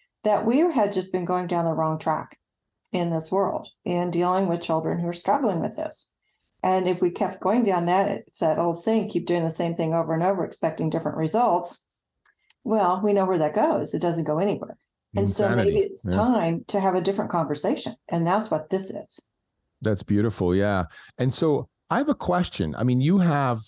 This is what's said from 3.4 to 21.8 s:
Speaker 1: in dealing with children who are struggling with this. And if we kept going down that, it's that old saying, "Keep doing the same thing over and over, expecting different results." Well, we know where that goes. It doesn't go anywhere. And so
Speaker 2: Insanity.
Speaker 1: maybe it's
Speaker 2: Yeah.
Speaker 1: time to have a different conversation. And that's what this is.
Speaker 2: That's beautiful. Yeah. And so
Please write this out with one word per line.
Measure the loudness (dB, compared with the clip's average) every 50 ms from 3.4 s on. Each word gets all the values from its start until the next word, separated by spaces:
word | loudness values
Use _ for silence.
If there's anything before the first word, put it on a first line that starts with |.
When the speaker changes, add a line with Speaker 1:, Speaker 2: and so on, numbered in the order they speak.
| 0 0 -2 -4 -8 -12 -18 _ _
Speaker 1:
in | -2 -2 0 0 0
dealing | 0 0 0 2 2 2 2 0
with | 0 -2
children | -2 -2 -2 -2 0 -2 -2 -2
who | -2 -4
are | -4
struggling | -2 0 0 0 2 2 0 0 -2
with | -2 -4 -4
this. | -6 -6 -6 -6 -8 -10 -12 _ _ _ _ _ _ _ _ _ _ 0
And | 2 2 2 2 0
if | 0 2
we | 0 0
kept | 0 0 -2 -4 -4 -2
going | -2 0 2 2 2
down | 2 2 2 2
that, | 2 2 2 2 2 -2 -4 -8
it's | -12 -6 -2
that | 0 2 2 2
old | 0 0 -2 0 0
saying, | 0 2 2 0 0
"Keep | -2 -4 -2
doing | 0 0 0 0
the | 0
same | 0 -2 -2 -2 -2
thing | -2 0 0 0
over | 0 0 0 0
and | 0 0
over, | 0 0 0 -2
expecting | -4 -4 -4 -4 -4 -2 -2 -2 -2
different | -2 -2 -2 -4 -2
results." | -2 -2 0 0 2 2 2 2 0 0 -4 -6 -8 -12 _ _ _ _ _ _ _ _ -20 _ _ _ _ _ _ -4
Well, | 0 0 2 4 2 2 2 2
we | 2 2
know | 4 2
where | 2 2 2
that | 2 2 2
goes. | 2 2 2 2 0 -2 -2 -2
It | -2 0
doesn't | 0 0 0 -2
go | -2 0 0
anywhere. | 0 0 -2 -2 -6 -10 -14 -16 _ _ _ _ _ _ -4
And | -2 0 0
so | 0 2 2
Speaker 2:
Insanity. | 2 2 2 2 2
Speaker 1:
maybe | 2 2 0
it's | -2 -4 -6 -4
Speaker 2:
Yeah. | 0 0
Speaker 1:
time | 2 2 4 2 2 2 0 0 -2 -4 -4
to | -2 0
have | 2 2 2
a | 2
different | 0 0 0 -2 -2 -2
conversation. | -2 -2 -2 -2 -2 -2 -2 -2 -2 -2 -4 -8 -10 -12 _ -4
And | -2 0 2
that's | 2 2 2 0 0
what | -2 -4 -2 -2
this | -4 -4 -4 -6
is. | -8 -10 -12 -12 -14 -16 -16 _ _ _ _ _ _ _ _ _ _ _
Speaker 2:
That's | -2 -2 -2 -2 -2
beautiful. | 0 0 2 2 0 0 0 0 2 2
Yeah. | 2 2 2 2 0 -2 -4 -8 -16 -20 -16 -6
And | -4 -2 -2 0
so | 0 0 2 0 0 -2 -6 _ _